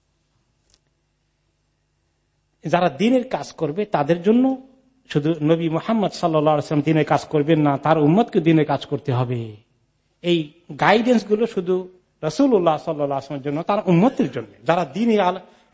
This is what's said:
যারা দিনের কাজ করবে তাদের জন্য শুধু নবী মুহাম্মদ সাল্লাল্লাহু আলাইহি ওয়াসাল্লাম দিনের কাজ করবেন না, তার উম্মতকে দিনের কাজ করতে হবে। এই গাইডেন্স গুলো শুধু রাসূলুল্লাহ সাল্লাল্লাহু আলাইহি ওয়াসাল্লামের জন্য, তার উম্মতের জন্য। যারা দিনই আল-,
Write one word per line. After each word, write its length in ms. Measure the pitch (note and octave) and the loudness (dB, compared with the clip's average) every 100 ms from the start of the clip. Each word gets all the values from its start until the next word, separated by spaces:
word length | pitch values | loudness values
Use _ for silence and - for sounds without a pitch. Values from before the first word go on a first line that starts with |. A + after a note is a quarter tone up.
| _ _ _ _ _ _ _ _ _ _ _ _ _ _ _ _ _ _ _ _ _ _ _ _ _ _ D#3+ | _ _ _ _ _ _ _ _ _ _ _ _ _ _ _ _ _ _ _ _ _ _ _ _ _ _ -4
যারা 200 | E3+ F3+ | 0 0
দিনের 400 | C3 A3 B3+ B3 | 0 0 0 -2
কাজ 220 | D#3+ C#3 | -8 -8
করবে 340 | - D#3 E3 G#3 | -8 -6 -4 -4
তাদের 380 | D#3 C#3+ F3 | -2 0 0
জন্য 440 | F#3 A#3 C4 C4 - _ _ _ - | 2 2 2 -2 -10 _ _ _ -6
শুধু 200 | D3+ D3 | -2 -2
নবী 400 | E3 D3 E3 E3 | 0 0 0 0
মুহাম্মদ 420 | D#3+ - A3+ F#3 | -4 -2 -2 -2
সাল্লাল্লাহু 260 | - E3+ D#3 | -2 -2 2
আলাইহি 160 | D3+ | 2
ওয়াসাল্লাম 280 | D3+ - D3+ | 0 0 -2
দিনের 240 | D3 D#3 D3 | 2 2 2
কাজ 200 | D3 - | 0 0
করবেন 360 | D#3 C#3+ D#3+ | -2 2 2
না, 160 | D3 C#3 | 2 0
তার 200 | D3+ D#3+ | 0 2
উম্মতকে 420 | D3 F#3+ A#3+ G#3+ | 4 4 2 0
দিনের 260 | D#3+ D#3+ D3+ | 2 2 2
কাজ 200 | C#3 - | -2 -6
করতে 280 | C#3+ - | -8 -4
হবে। 420 | B2 B2 B2 A2+ G#2 _ _ _ _ _ _ | -2 -2 -4 -8 -14 _ _ _ _ _ _
এই 320 | F3 E3+ D3 - - C#3+ | -2 -2 -2 -12 -14 -2
গাইডেন্স 460 | D#3 G#3+ A#3 A#3 G3+ | 2 2 2 0 2
গুলো 220 | G#3+ A3+ | -2 -2
শুধু 420 | G3 F3 F#3 F#3 - _ - | -4 -2 -4 -4 -16 _ -10
রাসূলুল্লাহ 560 | D#3 - C#4 G#3+ E3+ D3+ | -6 0 2 4 2 0
সাল্লাল্লাহু 440 | - D3 C#3+ C3+ | -4 -4 -4 -4
আলাইহি 120 | - | -8
ওয়াসাল্লামের 100 | D3 | -10
জন্য, 200 | C#3 D3 | -6 -6
তার 260 | F3 G3+ F#3 | -2 -2 2
উম্মতের 420 | E3+ A#3 - E3 | 4 4 2 -4
জন্য। 340 | B2 A2 - - | -4 -12 -10 -2
যারা 200 | F3 D#3 | -2 -2
দিনই 340 | D#3+ A#3 G#3 | -2 0 2
আল-, 200 | F3+ F#3 - _ _ | 0 -2 -10 _ _